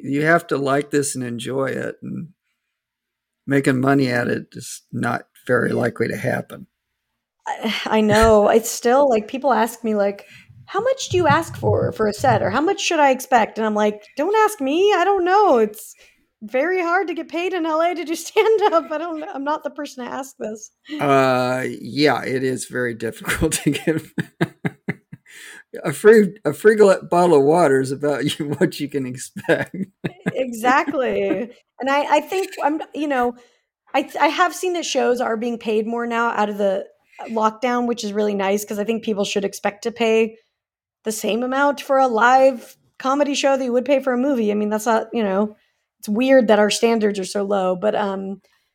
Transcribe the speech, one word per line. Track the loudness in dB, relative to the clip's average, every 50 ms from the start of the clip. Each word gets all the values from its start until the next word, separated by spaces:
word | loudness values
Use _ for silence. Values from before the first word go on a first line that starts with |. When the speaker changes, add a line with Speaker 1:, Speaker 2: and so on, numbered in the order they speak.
| -8
Speaker 1:
you | -4 -2 0 2
have | 2 2 2 2
to | -2 -4
like | -2 0 0 0 0 -2 0
this | -2 -2 -2 -2 -4
and | -6 -8
enjoy | -8 -8 -8 -8 -6 -4 -4 -4
it, | -4 -4 -6 -6 -8 -10 -12
and | -12 -12 -10 -10 -12 -14 _ _ _ _ _ _ _ _ _ _ _ _ _ _ _ _ _ _ _ _ _ _ -4
making | 0 0 2 2 2 2 2
money | 2 2 2 2 2 0
at | 0 -2 -2
it | -2 -4 -4 -6 _ -16
is | -16 -14 -14 -16 -16 _ -12
not | -8 -6 -4 -4 -4 -6 -8 _ _ _ -4
very | 0 0 0 0 0
likely | -2 -2 -2 -2 -2 -2 -4
to | -4 -4
happen. | -6 -4 -4 -4 -4 -6 -10 -16 -20 -20 _ _ _ _ _ _ _ _ _ _ _ _ _ _ _ -12
Speaker 2:
I, | -10 -10 -6 -6 -6 -6 -6 -4
I | -2 0 0
know. | 2 4 4 6 6 6 6 6 4 4
It's | 4 2 2 0
still, | -8 -4 0 2 2 4 4
like, | 2 2 0 -2
people | -4 -10 -4 0 0 2
ask | 2 0 -2 -4 -8 -6
me, | -4 -2
like, | 0 -2 -2 -4 -6 -14 -20 -20 -20 -20 _ -20 -20 -16
"How | -8 -6 -4
much | -2 -2 -2 -4 -4 -2
do | 0
you | 0 2
ask | 4 2 2 0 -4 -8
for, | -4 -2 0 0 0 0 -2
for | -2 -2 -2
a | -2 -2
set?" | 0 2 2 2 2
Or, | 0 0
"How | -2 0
much | 0 0 -2 -2
should | -2 -2 2 4
I | 4 4
expect?" | 4 2 0 2 2 2 2 2 -2 -4
And | -4
I'm | -2 0
like, | 0 0 0 -2 -4 -12 _ -6
"Don't | -4 -2 0 2
ask | 2 2 2 0 -2
me. | -4 -2 0 2 2 2 2
I | 2 2
don't | 2 0 0 2
know. | 2 4 4 4 4 4 4
It's | 2 0 -2 -10 -20 -20 -20 _ -20 _ _ _ _ _ _ -18
very | -14 -6 -2 -2 0 0 0 -2
hard | 0 0 0 0 -2
to | -2 -6
get | -8 -8 -8
paid | -6 -4 -4 -4 -4
in | -4 -2
L | -2 0 0
A | 0 0 -2
to | -4 -6
do | -8 -8
<laughs> |
stand-up. | -8 -8 -4 0 2 4 4 4 4 4 4 2 2 0 -2
I | -6
don't, | -6 -6 -6 -8 -10 -10
I'm | -10 -10 -8 -4
not | -4 -4 -4 -6
the | -10
person | -10 -8 -12 -12 -10 -12 -12
to | -10
ask | -10 -10 -10 -12 -12 -12
this." | -10 -10 -10 -12 -16 -20 _ _ _ -12 -8 -4
Speaker 1:
Uh, | 0 2 4 4 4 2 2 0 0 -2 -2 -4 -4 -6 -8 -10
yeah, | -12 -8 -2 2 2 2 2 0 -2
it | -4 -4 -4 -4
is | -4 -4 -6 -8
very | -8 -6 -4 -4 -4 -6
difficult | -6 -8 -8 -8 -8 -6 -6 -4 -2 -2 -2 -2
<laughs> | 0 -2
to | -2
get | -2 -2 -2 -2 -2 -2 -4 -8 -8 -8 -8 -8 _ -6 -6 -6 -6 _ -10 -10 -10 _ -12 -12 -12 -12 _ -20 -20 -20 _ _ -20 -20 -20 -20 -20 -20 -20 _ -14 -8 -6
a | -6 -2
free, | 4 8 8 8 8 8 4 0 -4 -4
a | -4 -2
free | 2 4 4 6
gla-, | 8 6 6 6 4 0
bottle | 0 2 4 4 6 6
of | 6 6
water | 6 4 6 6 4 4 2
is | 2 0
about | -4 -4 -2 -2 -2 0 -2 -4 -4 -4
<laughs> |
you, | -6 -6
what | -2 0 0 -2 -2 -4
you | -8 -6
can | -6 -6 -6
expect. | -6 -10 -12 -14 -16 -16 -8 -2 0 0 0 0 -6 -8 -10 -10 -10 _ _ -10 -10 -10 -6 -8 -6 -4
Speaker 2:
Exactly. | -4 -6 -6 -6 -2 0 2 2 2 2 0 -2 -2 -2 0 0 0 0 -2 -2 -2 -4 -8 -12 _ _ _ _ -6
And | -4 -2
I, | 0 0 0 2 0
I | 0
think | 0 0 -4 -4 -4 -4 -6 -4 -2
I'm, | -2 -2 -2 -6 -10 -8
you | -6 -4
know, | -2 0 0 0 -2 -4 -6 -18 _ _ _ _ _ _ _ _ _ -2
I, | -2 -2 -2 -2 0
I | 0
have | 2 4 2 0 0 0
seen | -4 -4 -4 -4
that | -4 -4
shows | -2 -2 0 2 0 0 0
are | 0 -2 -2
being | -4 -4 -4 -6
paid | -4 -4 -2 0 0 0
more | -2 -4 -4 -4
now | -4 -2 0 0 0
out | 0 -2 -2 -2
of | -2
the | -2 0 0 0 -2 -4 -10 _ _ _ _ _ -16 -12 -6
lockdown, | -4 0 0 0 0 0 -2 -2 0 0 0
which | -2 -4 -4 -6
is | -6 -2
really | -2 -2 0 0
nice, | -2 0 0 0 -2 -2
'cause | -6 -6 -6
I | -4
think | -2 -4 -4 -2
people | -4 -2 -2 -2
should | -2 -2 -4 -4
expect | -4 -6 -4 -6 -6 -6 -6 -8
to | -8
pay | -4 -2 0 2 2 2 2 0 -4 _ _ _ _ _ _ _ _ _ _ _ _ _ -10
the | -8
same | -8 -6 -4 -4 -4 -4 -4
amount | -2 -2 0 2 0 0 -2
for | -2 0 2
a | 2 2
live | 2 2 4 4 6 6 6 6 4 4 0 -10 -18 -20 _ _ _ _ -6
comedy | -2 -2 0 0 0 0 0
show | 0 2 2 2
that | 2 0
you | 0 -2
would | 0 2
pay | 2 0 0
for | 2 0 -2
a |
movie. | 0 0 0 0 0 0 0
I | 0
mean, | 0 -2 -2
that's | -2 -2 0
not, | 0 0 0 0 -2 -4
you | -2 -2
know, | 0 0 0 -2 -2 -4 _ _ _ _ _ _ _ _ _
it's | -6 -4
weird | -2 0 4 6 6 6 8
that | 6 4 4
our | 4 2
standards | 2 2 2 2 2 2 0 0 -2 -2
are | -6
so | -6 -4 -4 -2
low, | -2 0 0 0 0 -2
but, | 0 -2 -2 0
um, | 0 -2 -2 -4 -6 -8 -10 -10 -12 _ _ _ _ _ _